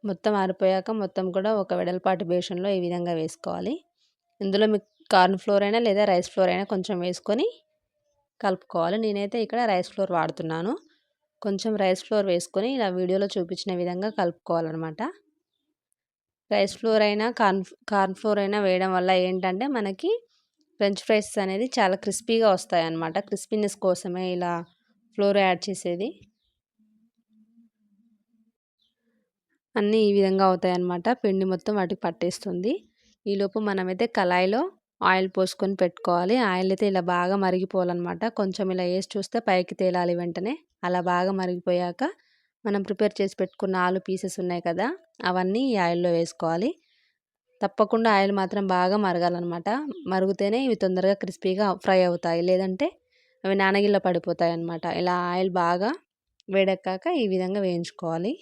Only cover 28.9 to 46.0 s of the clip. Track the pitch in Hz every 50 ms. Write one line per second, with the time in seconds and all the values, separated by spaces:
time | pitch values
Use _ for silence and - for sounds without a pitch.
28.9 | 233 _ 233 _ _ _ _ _ _ _ _ _ _ _ _ _ _ 226 208 208
29.9 | 214 220 220 208 202 202 196 190 190 190 196 190 185 180 - 180 180 180 180 180
30.9 | 175 175 170 220 247 254 - 214 190 190 190 190 185 175 - - 214 208 185 175
31.9 | 190 180 - 180 165 _ - 175 180 - - 202 180 175 180 220 294 403 - _
32.9 | _ _ _ _ _ _ _ 214 202 202 202 196 _ 240 214 208 196 190 185 185
33.9 | 185 185 233 233 - - 196 180 180 180 185 185 202 233 320 381 - _ _ _
34.9 | _ _ - 175 185 185 190 190 - - 190 185 - _ - 190 196 185 185 175
35.9 | - - - - 175 175 175 185 220 262 247 202 185 180 185 190 190 190 220 202
36.9 | 190 185 175 175 180 175 175 180 196 202 196 185 180 185 185 185 - 190 180 180
37.9 | 180 175 175 175 175 170 - 226 233 - 208 190 185 - 202 190 185 185 180 175
38.9 | 180 185 190 - - 208 196 - - 233 226 - 190 185 180 - - - 196 185
39.9 | 180 180 175 175 175 175 175 175 165 175 180 214 277 330 _ _ _ _ - 180
40.9 | 180 180 175 180 180 175 180 190 196 190 185 180 180 180 180 - 180 180 180 175
41.9 | 175 - 254 320 415 _ _ _ _ _ _ _ _ _ _ 220 202 202 196 -
42.9 | 202 190 220 208 202 - 208 190 - - 190 185 _ _ - 190 190 185 180 180
43.9 | 185 190 180 - 190 185 - 190 - - 185 180 180 175 170 175 170 170 202 254
44.9 | 349 381 _ _ _ _ - 180 180 185 185 185 196 226 269 269 233 202 180 170
45.9 | 170 175